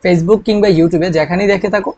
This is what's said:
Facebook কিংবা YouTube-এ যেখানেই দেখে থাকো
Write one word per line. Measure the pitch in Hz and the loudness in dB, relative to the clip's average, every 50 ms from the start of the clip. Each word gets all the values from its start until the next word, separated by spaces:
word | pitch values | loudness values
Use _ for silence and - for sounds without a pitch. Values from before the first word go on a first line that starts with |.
| _ | _
Facebook | 185 180 170 160 170 214 214 214 - | 0 0 0 2 2 0 0 2 -2
কিংবা | 214 208 202 208 190 160 | 0 0 2 2 2 2
YouTube-এ | 165 165 165 165 165 185 165 160 | 2 2 2 0 -2 0 -2 -2
যেখানেই | 156 151 175 180 202 202 202 | -2 -2 -2 -2 0 0 -2
দেখে | 190 190 208 190 | -2 -2 -2 -4
থাকো | 208 196 269 349 | -2 -4 -4 -12